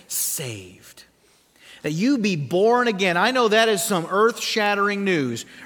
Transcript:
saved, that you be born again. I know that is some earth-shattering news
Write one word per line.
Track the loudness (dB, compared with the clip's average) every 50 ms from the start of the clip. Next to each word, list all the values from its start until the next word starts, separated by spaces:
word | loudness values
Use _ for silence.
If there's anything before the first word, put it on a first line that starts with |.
| -16
saved, | -10 -8 -6 -6 -6 -6 -8 -8 -10 -10 -12 -14 -18 -20 -20 -20 -20 -20 -20 -20 _ _ _ _ _ _ _ _ _ _ _ -20 -20 -20 -10
that | -8 -6
you | -4 0 0 0 2
be | 2 0 0 0
born | -2 -4 -2 0 2 4 4 4 2 2
again. | 0 0 0 0 0 2
I | 2 2 2
know | 2 2 2 4
that | 4 4 4
is | 4 2 0 0
some | -2 -2 -2 -2 -2
earth-shattering | 0 2 2 2 0 -2 -6 -4 -2 0 0 0 0 0 0 -2 -2 -2 0
news | 0 0 0 0 -2 -4 -6 -10 -14 -18 -20 -12